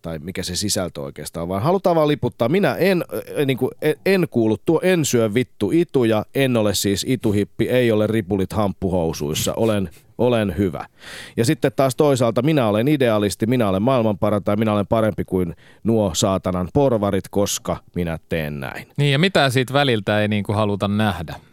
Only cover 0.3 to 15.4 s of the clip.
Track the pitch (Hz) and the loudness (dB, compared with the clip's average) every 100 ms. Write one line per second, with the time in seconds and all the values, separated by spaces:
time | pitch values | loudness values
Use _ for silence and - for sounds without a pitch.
0.3 | 95 87 87 101 104 87 76 69 69 73 | -8 -6 -6 -4 -2 -4 -6 -12 -12 -12
1.3 | 82 85 95 127 190 185 165 151 147 123 | -8 -4 -2 0 2 2 2 2 0 -2
2.3 | - 117 175 175 101 175 180 - 107 - | -2 0 2 0 2 2 0 -2 -8 -8
3.3 | 104 139 131 127 - 156 147 - 190 165 | -4 -2 0 -2 -2 -2 -2 0 0 2
4.3 | 120 110 107 - 156 - 180 143 123 113 | 2 2 0 0 2 2 2 2 2 2
5.3 | 104 123 - 101 156 170 139 117 107 101 | 0 -2 -2 0 0 2 2 2 2 0
6.3 | 131 135 120 104 98 104 98 - 127 117 | -2 2 2 0 0 0 -2 -2 -2 0
7.3 | 104 101 - 101 127 120 107 104 110 87 | 0 -2 -2 0 2 2 2 2 0 0
8.3 | 101 92 104 104 90 95 90 80 78 73 | -2 -2 0 -2 -2 -2 0 -2 -4 -4
9.3 | 78 - - 113 104 92 - _ - 123 | -4 -4 -2 0 0 -4 -10 _ -2 0
10.3 | 117 104 82 98 69 - _ - - - | 0 -2 0 -2 -2 -12 _ -20 -18 -12
11.3 | - 120 156 143 - 135 - 151 131 117 | -2 0 2 0 2 0 2 2 4 2
12.3 | 113 131 156 117 104 123 151 123 107 104 | 0 0 2 2 2 2 2 2 2 0
13.3 | - 110 127 107 95 113 135 110 101 104 | 0 0 2 2 2 2 2 0 0 0
14.3 | 104 92 104 113 104 98 113 110 87 90 | 0 -2 0 0 0 0 0 0 -2 -4
15.3 | 92 | -2